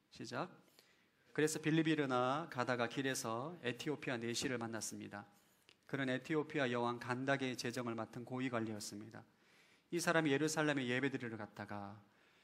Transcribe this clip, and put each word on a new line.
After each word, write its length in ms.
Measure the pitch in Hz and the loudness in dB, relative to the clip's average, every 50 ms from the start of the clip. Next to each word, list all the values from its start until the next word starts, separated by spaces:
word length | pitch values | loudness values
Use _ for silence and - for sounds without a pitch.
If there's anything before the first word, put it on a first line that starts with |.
| _ _ | _ _
시작. 540 | - - 120 110 120 135 180 180 - - - _ _ - - _ _ _ _ _ _ _ _ - | -14 -12 -10 -6 -4 -4 -4 -6 -8 -16 -20 _ _ -20 -20 _ _ _ _ _ _ _ _ -4
그래서 260 | - 147 156 156 156 156 | 2 4 4 4 4 0
빌립이 320 | - 151 156 165 160 160 | 2 4 4 6 6 4
일어나 580 | 156 151 143 131 127 123 127 127 139 156 170 151 | 4 4 4 4 4 4 4 4 2 0 -2 -2
가다가 400 | - 127 120 127 123 120 117 113 | -2 0 0 2 2 2 0 0
길에서 720 | - 143 131 135 131 120 - 113 113 120 135 165 180 - | 0 -2 0 0 -2 0 -2 -2 -2 -2 -4 -6 -8 -4
에티오피아 540 | - 123 120 - - 156 139 - - 143 127 | -4 -4 -4 -2 -4 -4 -4 -4 -2 -4 -2
내시를 400 | 117 117 117 117 - - 135 127 | -2 -2 -2 -2 0 0 0 -2
만났습니다. 680 | 117 117 113 113 107 - - 113 104 104 104 104 101 107 - - - _ _ _ _ _ - - _ _ | -2 -2 -4 -4 -6 -6 -6 -8 -8 -10 -10 -10 -12 -12 -14 -20 -20 _ _ _ _ _ -20 -20 _ _
그는 240 | - 143 135 135 131 | -6 -4 -2 0 0
에티오피아 600 | 127 127 - - 160 151 147 151 - 147 135 123 | 0 -2 0 0 0 0 0 0 0 2 2 2
여왕 280 | 123 120 120 120 120 120 | 2 2 2 0 0 -2
간다게의 600 | 123 123 123 127 135 139 139 131 131 127 120 - | -2 -2 -2 0 2 2 2 2 2 0 -2 -2
재정을 360 | - 120 117 127 120 120 113 | -4 -2 -2 -2 -2 -2 -2
맡은 300 | 113 110 - - 123 117 | -4 -4 -6 -6 -10 -8
고위 240 | - 127 127 131 131 | -6 -4 -2 -2 0
관리였습니다. 760 | 123 113 110 113 107 104 - - 104 104 107 110 107 107 - - _ _ _ _ - - - _ - _ _ _ | 0 0 0 -2 -4 -6 -8 -8 -10 -10 -10 -12 -14 -16 -16 -18 _ _ _ _ -20 -20 -20 _ -20 _ _ _
이 100 | 170 170 | -4 0
사람이 320 | 160 175 165 165 160 143 | 2 4 4 6 6 6
예루살렘에 540 | 135 143 156 151 156 160 151 151 139 139 127 | 4 4 4 2 2 2 2 4 2 2 2
예배드리러 500 | 120 123 127 139 135 135 127 123 113 113 | 2 2 2 2 0 0 -2 -4 -6 -6
갔다가, 640 | 104 104 - - - 104 101 101 101 101 101 104 104 - _ _ _ _ _ _ _ | -6 -8 -8 -8 -10 -8 -8 -6 -8 -8 -10 -12 -14 -18 _ _ _ _ _ _ _